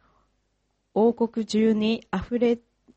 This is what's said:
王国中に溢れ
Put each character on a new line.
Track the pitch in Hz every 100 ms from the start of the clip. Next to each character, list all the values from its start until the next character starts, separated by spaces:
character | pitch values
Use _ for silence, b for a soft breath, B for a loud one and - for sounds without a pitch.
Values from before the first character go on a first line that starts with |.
| _ _ _ _ _ _ _ _ _
王 | 196 233
国 | 233 226 226 208
中 | 214 220
に | 214 220 226 -
溢 | 185 - 240
れ | 233 233 _ _ _